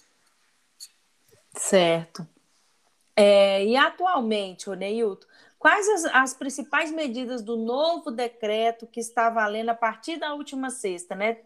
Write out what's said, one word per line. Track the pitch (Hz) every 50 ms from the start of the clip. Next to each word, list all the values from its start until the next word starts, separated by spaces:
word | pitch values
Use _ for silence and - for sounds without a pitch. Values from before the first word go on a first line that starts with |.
| _ _ _ _ _ _ _ _ _ _ _ _ _ _ _ _ - - _ _ _ _ _ _ _ _ _ _ _ _ -
Certo. | - - - 214 190 175 170 165 165 165 - - - 165 - _ _ _ _ _ _ _ _ _ _ _ _ _ _ _ _ _
É, | - 208 202 202 202 196 196 196 196 196
e | 214 233
atualmente, | 262 294 330 330 - 349 370 359 285 233 220 214 208 196 185 180 - - 202
ô | 190
Neilton, | 180 190 202 214 233 233 208 190 - _ _ _ - - _ _ _
quais | - 311 349 415 392 403
as, | 427 359 330
as | 294 - 254 269 262 -
principais | - 285 277 269 - 240 - - 285 330 311
medidas | 311 320 311 269 220 247 254 226 254 247
do | 208 214 233 226
novo | 226 226 247 277 311 330 339 330 330 294
decreto | 233 226 247 233 233 - 220 208 214 220 226 233 233 233 233 -
que | _ 240
está | 226 226 - 247 226 233
valendo | 220 233 214 208 208 220 226 233
a | 226
partir | - 233 220 220 - - 311 339 302
da | 330 302 294
última | 294 294 - 277 262 262 262
sexta, | 254 - - 196 180 175 175 - 196
né? | 190 202 220 226 220 _